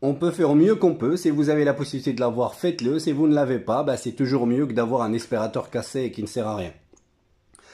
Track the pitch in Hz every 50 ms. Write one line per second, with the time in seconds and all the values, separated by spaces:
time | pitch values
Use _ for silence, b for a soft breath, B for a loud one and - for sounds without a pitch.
0 | - 139 139 139 170 175 - - 170 143 147 151 165 202 220 - 196 180 151 -
1 | 120 127 165 175 - 165 147 147 147 147 151 151 147 143 139 143 143 - - 131
2 | 123 143 123 113 123 117 110 120 123 110 - - - 180 170 - 120 120 147 160
3 | 156 165 147 139 160 156 151 147 143 127 131 113 90 - 110 139 151 143 127 113
4 | - 120 113 - 139 127 135 135 120 120 120 131 147 135 113 120 117 113 127 127
5 | 117 110 113 113 - - 123 110 107 113 - 131 - - - 117 110 - - 135
6 | 131 117 - - 104 98 - 123 110 107 107 101 90 82 73 - _ _ _ _
7 | _ _ _ _ _ _ _ _ _ _ B B B B